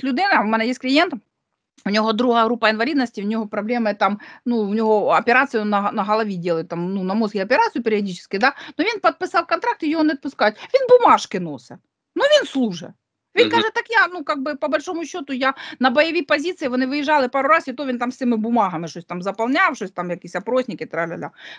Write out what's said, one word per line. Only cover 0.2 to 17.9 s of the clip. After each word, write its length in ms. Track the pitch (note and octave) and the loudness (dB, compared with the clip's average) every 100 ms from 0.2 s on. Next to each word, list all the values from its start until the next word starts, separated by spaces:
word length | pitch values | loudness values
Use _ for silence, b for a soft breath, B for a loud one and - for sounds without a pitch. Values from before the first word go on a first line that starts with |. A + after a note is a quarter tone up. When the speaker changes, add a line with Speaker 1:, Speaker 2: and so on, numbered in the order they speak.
| G4 D#4+ | 2 2
Speaker 1:
в 40 | G#3 | 2
мене 220 | A3 A3+ | 0 0
є 60 | |
клієнт, 400 | B3+ C4 C#4+ F4+ B3 _ _ _ _ _ _ G3 | -2 0 2 2 -2 _ _ _ _ _ _ -2
у 40 | |
нього 240 | G#3+ A3 | 0 2
друга 300 | A3 B3+ A#3 | 2 2 4
група 260 | A3 A#3 A3 | 2 2 2
інвалідності, 520 | A3 B3 D4 A#3+ - | 2 0 0 -2 -4
в 40 | G3+ | -4
нього 220 | A3+ G#3 | -4 -4
проблеми 460 | G#3 G#3+ A#3+ G#3+ | -6 -4 -2 0
там, 260 | G#3 G3 G3+ B B A#3+ | 2 0 0 B B -2
ну, 200 | A#3 G3+ | 0 0
в 60 | G#3+ | 0
нього 340 | A3 G#3+ D3 E3 | 2 2 4 2
операцію 460 | A3+ B3+ C#4 A3 G#3 | 4 2 2 0 0
на, 260 | G3+ G3+ | 0 0
на 120 | A3 | -2
голові 320 | G3 A3 G#3+ F3+ | 0 0 0 -4
ділять, 320 | F3 E3 E3+ | -2 -2 -2
там, 260 | E3+ F3 | -6 -4
ну, 100 | G3 | -4
на 100 | F#3 | -2
мозгі 300 | G#3+ G#3+ G#3 | -2 -2 -2
операцію 400 | G3 C#4 A4+ C#4 | 0 2 2 0
періодично, 560 | A#3 G#3 G3+ F3 - G3 | -2 0 -2 -8 -8 0
да? 140 | C4 - B - | 0 0 B -4
Ну, 80 | G4 | -2
він 140 | G#4+ | 2
підписав 480 | E4+ - F4+ F4+ F4 | 0 0 -2 -2 -2
контракт, 360 | E4+ A#4+ - | -2 -2 -2
і 60 | D4+ | -2
його 140 | D#4+ | 2
не 100 | D#4 | 0
відпускають. 420 | D4+ C#4 - A3 G#3+ B | 0 -6 0 0 0 B
Він 140 | C5+ B4 B4 | 0 6 8
бумажки 400 | G4+ A3+ - F#3 | 8 4 2 -6
носить, 380 | E3 C#3+ - - _ _ _ F4 | -6 -10 -14 -20 _ _ _ 0
ну, 80 | |
він 240 | C#5 D5 - | 4 4 2
служить. 420 | C4+ A3+ F3 - - _ _ _ F#4 | -2 -2 -4 -12 -18 _ _ _ 2
Він 120 | A#4+ | 4
Speaker 2:
Мгм. 40 | A#4 | 4
Speaker 1:
каже, 140 | A4 | 0
«Так 100 | A#4 A#4 | -4 0
я, 180 | A4+ F4 | 2 2
ну, 100 | F4+ | -2
как 180 | D4 D4 | -6 -4
би, 140 | C#4+ C#4 | -4 -4
по 120 | D4 | -2
большому 380 | D4+ D#4 E4 D4+ | -2 -4 -8 -8
счету, 280 | F4+ C#4 | -10 -8
я 200 | B3+ C4 - B B | -2 -2 -2 B B
на 100 | B3+ | 0
бойовій 320 | B3+ D#4+ E4 | 2 2 0
позиції, 480 | - D4 E4+ - C4+ | 0 -2 -2 -4 -4
вони 160 | B3+ C4 | -2 -2
виїжджали 420 | D4 C#4+ D4+ B3 | -2 0 0 2
пару 200 | C4+ C#4 | 0 2
разів, 240 | E4 D4 | 2 0
і 40 | A#3+ | -8
то 80 | |
він 120 | C4+ | -6